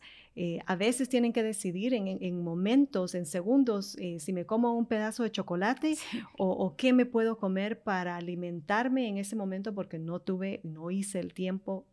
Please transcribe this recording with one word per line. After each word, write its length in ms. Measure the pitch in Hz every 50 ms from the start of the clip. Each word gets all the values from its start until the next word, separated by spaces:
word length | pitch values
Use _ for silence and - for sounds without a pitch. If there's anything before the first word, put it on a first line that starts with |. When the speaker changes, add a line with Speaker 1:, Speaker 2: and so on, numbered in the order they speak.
| - - - - - - _
Speaker 1:
eh, 240 | - 180 170 170 165 -
a 100 | - 190
veces 340 | 175 196 226 254 247 269 247
tienen 220 | - 247 240 240
que 120 | 233 240 220
decidir 500 | 220 220 - - 190 165 180 202 254 254
en, 140 | 233 196 190
en, 100 | 190 190 185
en 200 | 185 175 175 175
momentos, 680 | 170 165 175 185 202 240 269 285 269 - 202 185 175 -
en 140 | 180 180 147
segundos, 680 | - 185 175 202 247 277 269 240 214 202 196 - - -
eh, 200 | 196 180 170 170
si 140 | 156 - 190
me 120 | 180 170
como 280 | 175 214 226 240 240 233
un 140 | 233 233 233
pedazo 340 | 233 214 214 214 214 -
de 100 | 240 220
chocolate 640 | 220 - 190 - 175 175 190 214 262 - - 311 311
Speaker 2:
Sí. 260 | 302 - - - 240 214 - - -
Speaker 1:
o, 100 | 196 185
o 260 | 185 - 196 185 -
qué 160 | - - 262
me 140 | 254 254 247
puedo 320 | 247 247 226 226 226 226 220
comer 460 | 208 190 185 190 196 208 226 202 -
para 320 | 220 196 185 180 180 175
alimentarme 920 | 175 175 175 180 175 175 175 175 175 151 - 202 214 240 262 254 262 254 220
en 80 | 202 196
ese 180 | 202 202 -
momento 400 | 220 202 190 190 190 196 220 208
porque 240 | 196 180 196 - 160
no 220 | 160 165 170 175
tuve, 400 | 170 - 190 185 190 196 190 - -
no 260 | 165 156 156 160 175
hice 300 | 185 196 196 196 - 185
el 140 | 175 180 170
tiempo 520 | - 185 185 185 190 - - 190 190 - _